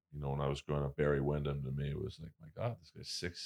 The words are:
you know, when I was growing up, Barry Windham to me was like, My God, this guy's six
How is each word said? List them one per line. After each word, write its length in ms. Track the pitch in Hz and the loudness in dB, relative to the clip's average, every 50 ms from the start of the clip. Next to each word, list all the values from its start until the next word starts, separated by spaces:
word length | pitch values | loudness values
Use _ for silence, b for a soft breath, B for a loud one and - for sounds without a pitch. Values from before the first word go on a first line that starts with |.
| _ _ 73 | _ _ -8
you 80 | 73 | -4
know, 100 | 71 69 | -2 -2
when 100 | 69 71 | 0 2
I 80 | 71 69 | 2 2
was 140 | 71 71 - | 0 0 0
growing 220 | - 73 71 71 | 0 0 2 2
up, 120 | 69 69 | 0 2
Barry 240 | - 73 73 73 69 | 4 4 6 6 6
Windham 440 | 69 71 73 73 71 71 71 71 67 | 4 4 2 2 2 0 0 0 -2
to 80 | 65 67 | -2 -2
me 220 | 69 71 69 71 | -2 0 -2 -2
was 260 | 73 71 - - - | -2 -2 -4 -6 -8
like, 120 | 160 - - _ | -10 -12 -12 _
My 80 | - - | -20 -14
God, 300 | - - 104 123 117 - | -6 -4 -2 -2 -4 -4
this 100 | - - | -10 -16
guy's 200 | - - - - | -16 -12 -10 -8
six 320 | - - - 90 - - - | -6 -4 -4 -4 -4 -6 -6